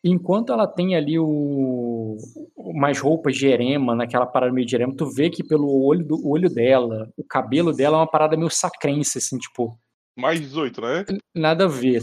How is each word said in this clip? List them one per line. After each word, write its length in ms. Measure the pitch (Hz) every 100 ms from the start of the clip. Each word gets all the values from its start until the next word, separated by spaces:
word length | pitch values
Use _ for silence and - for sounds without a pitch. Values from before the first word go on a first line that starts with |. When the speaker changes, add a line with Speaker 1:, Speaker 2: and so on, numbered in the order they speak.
Speaker 1:
enquanto 500 | 180 180 175 196 233
ela 140 | 233 202
tem 280 | - 185 175
ali 220 | 147 160
o, 960 | 156 151 143 139 135 127 120 117 110 110 117 - - -
umas 440 | 185 165 143 135
roupas 360 | 139 160 151 127
de 120 | 135
erema, 480 | 120 120 143 127 117
naquela 300 | 117 123 123
parada 280 | 127 123
meio 120 | 127 120
de 80 | 120
erema, 200 | 127 135
tu 100 | 147
vê 160 | 120 165
que 140 | 170
pelo 420 | 143 156 143 139 135
olho 200 | 170 151
do, 220 | 156 156
olho 220 | 151 180
dela, 600 | - 120 131 120 110 110 -
o 60 |
cabelo 480 | - 135 117 135 170
dela 240 | 131 143 156
é 20 |
uma 80 | 160
parada 280 | 156 156 160
meio 120 | 165
sacrense, 680 | - 185 - 143 143 143 131
assim, 200 | - 127
tipo, 400 | - - 113 113 _ _ _ -
Speaker 2:
Mais 220 | 131 170
dezoito, 400 | 143 147 135 -
né? 220 | 113 160 202
Speaker 1:
n-, 100 | 202 _ 170
nada 300 | 156 165 190
a 20 |
ver, 340 | 131 127 120